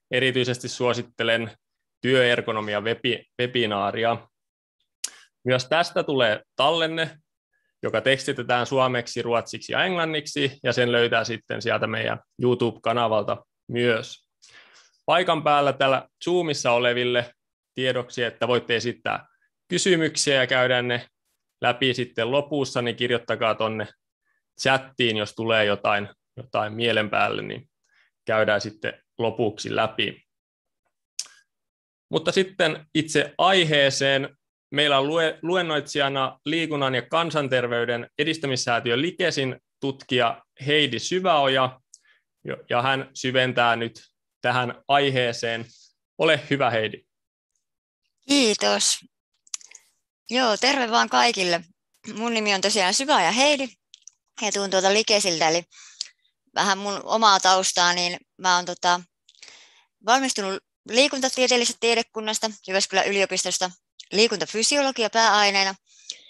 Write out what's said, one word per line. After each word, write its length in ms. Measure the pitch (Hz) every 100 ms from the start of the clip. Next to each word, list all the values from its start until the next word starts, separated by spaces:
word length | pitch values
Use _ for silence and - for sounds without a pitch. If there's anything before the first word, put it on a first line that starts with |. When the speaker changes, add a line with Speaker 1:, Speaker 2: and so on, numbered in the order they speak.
| _
Speaker 1:
Erityisesti 560 | 127 131 127 123 123 120
suosittelen 880 | - 123 117 - - 117 117 113 - _ _ _ _
työergonomia 760 | 123 131 120 120 113 110 107 104
webi-, 460 | 107 117 127 110 - -
webinaaria. 840 | 123 123 110 101 98 113 113 113 - _ _ _ _ _ _ _ - - _ _
Myös 220 | 123 127 -
tästä 380 | 156 175 185
tulee 400 | 160 135 117 107 - -
tallenne, 640 | 135 165 160 165 160 - _ _ _ _ _ _
joka 180 | 117 107
tekstitetään 640 | 131 131 - 123 120 123 120
suomeksi, 560 | 135 127 123 117 120
ruotsiksi 500 | 117 117 110 113 -
ja 120 | 120
englanniksi, 760 | 180 180 160 156 151 147 139 -
ja 100 | 127
sen 180 | 120 123
löytää 320 | 120 120 117
sitten 380 | 110 113 - 113
sieltä 260 | 110 110 110
meidän 320 | 110 113 113 - -
YouTube-kanavalta 1040 | 123 123 117 107 113 117 113 110 104 113 _ _ -
myös. 600 | 120 120 113 - - _ _ - - _ - _ _ -
Paikan 380 | 165 175 160
päällä 300 | 151 147 143
täällä 340 | 135 135 131 - _ -
Zoomissa 460 | 180 165 139 127
oleville 600 | 120 123 120 123 120 120 _ _ _ _
tiedoksi, 500 | - 131 127 123 -
että 240 | 120 - 117
voitte 280 | 123 - 117
esittää 500 | 117 - 107 104 - _ _ _ _
kysymyksiä 680 | 175 196 175 156 160 - 135
ja 120 | 127
käydään 400 | 131 127 123 123
ne 200 | 120 - _ _ _ _ _
läpi 320 | 120 123 135
sitten 380 | 123 120 - 113
lopussa, 500 | 139 143 147 131 131
niin 140 | 120 117
kirjoittakaa 600 | 120 120 120 110 113 107
tonne 320 | 110 110 104 _ _ _ _ _ _ _
chattiin, 560 | 139 131 - - 120 107
jos 160 | 104 -
tulee 300 | 113 110 104
jotain, 440 | 101 113 101 101 - _ -
jotain 360 | 120 110 107
mielen 360 | 107 117 110 107
päälle, 320 | 104 104 104
niin 280 | 104 110 - _ _ _ _ _ -
käydään 360 | 110 107 104
sitten 420 | 107 - 113 - _ -
lopuksi 580 | 113 110 110 107 110 107
läpi. 520 | 110 - 104 - _ _ _ _ _ _ _ _ _ - - _ _ _ _ _ _ _ _
Mutta 220 | 165 165
sitten 560 | 185 185 - 165 156 - 160
itse 380 | 156 151 143 -
aiheeseen. 1000 | 170 196 165 147 139 135 135 139 135 - _ _ _
Meillä 280 | 143 147 139
on 80 | 139
lue-, 320 | 165 160 156
luennoitsijana 960 | 160 185 170 147 139 147 139 139 131 - 147
liikunnan 500 | 160 156 147 135 127
ja 60 |
kansanterveyden 1080 | 120 165 170 151 135 127 120 120 117 120 120 -
edistämissäätiö 840 | 151 160 139 127 - 117 120 117
Likesin 600 | 165 180 175 143 131 123 _ _
tutkija 640 | 139 135 - 127 117 - _ _ 139
Heidi 340 | 151 143 113
Syväoja, 800 | - 180 185 156 139 131 127 127 _ - _ _ _ _ -
jo-, 180 | 131 -
ja 120 | 120
hän 280 | 131 135 131
syventää 640 | - 131 127 127 123 120 113
nyt 280 | 117 - - _ _ _
tähän 420 | 123 127 123 - -
aiheeseen. 800 | 143 143 131 123 117 117 113 117 - _ _ _ -
Ole 260 | 160 147 -
hyvä, 200 | 139 127
Heidi. 340 | 117 110 - _ _ _ _ _ _ _ _ _ _ _ _ 262
Speaker 2:
Kiitos. 720 | 285 233 208 208 208 - - - _ _ _ _ - - - _ _ _ _ -
Joo, 280 | 240 247 208
terve 340 | 247 277 233
vaan 180 | 233 226
kaikille. 540 | 247 240 202 180 170 170 _ _ _ - 202
Mun 180 | 233
nimi 200 | 226 208
on 80 | 196
tosiaan 320 | 196 208 180
Syväoja 380 | - - 254 170
Heidi 360 | 220 285 285 262 - _ - - _ _ -
ja 100 | 214
tuun 180 | 202 196
tuolta 240 | 190 190
Likesiltä, 560 | 208 220 208 196 160 160
eli 140 | 170 175 - - - - _ _ _ _ -
vähän 220 | 185 190
mun 240 | 202 196
omaa 360 | - 220 226 190
taustaa, 540 | 185 190 185 - 175
niin 240 | 175 175 180 _ _
mä 180 | 185 180
oon, 100 | 180
tota, 360 | 175 180 180 175 _ _ _ - - - _ _ _ 208
valmistunut 580 | 254 262 - 196 196 - _ -
liikuntatieteellisestä 920 | 226 285 269 254 - 247 247 240 -
tiedekunnasta 720 | 233 226 233 220 214 214 220 208 -
Jyväskylän 400 | 190 - 190 -
yliopistosta 640 | 202 190 185 185 - 180 175 _ _ -
liikuntafysiologia 960 | 190 226 202 160 208 220 294 269 247 214
pääaineena. 680 | 226 226 208 202 196 190 190 _ _ - - -